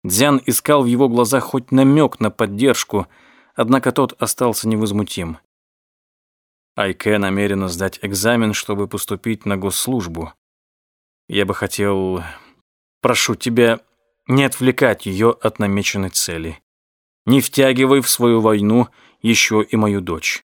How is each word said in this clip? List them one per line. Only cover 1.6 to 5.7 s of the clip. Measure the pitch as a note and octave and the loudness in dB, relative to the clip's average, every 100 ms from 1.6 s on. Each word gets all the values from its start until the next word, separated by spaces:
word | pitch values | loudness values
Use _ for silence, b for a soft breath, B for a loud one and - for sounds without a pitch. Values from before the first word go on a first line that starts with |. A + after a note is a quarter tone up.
| B2 | 0
намёк | C3 C3+ D3 C#3+ - | 4 4 4 2 0
на | A2 | -6
поддержку, | - G#2+ G2+ C3+ A2+ - G#2 F#2 b b b b - | -2 -4 0 0 0 -2 -4 -4 b b b b -4
однако | A#2 C3+ B2+ | 0 2 2
тот | B2 B2+ - | 0 -2 -2
остался | A2 - B2 G#2+ A2 | -6 -2 -2 -2 -2
невозмутим. | G#2+ G#2+ G2+ G2+ - E2+ D#2+ _ _ _ | -2 -2 -2 -4 -6 -8 -10 _ _ _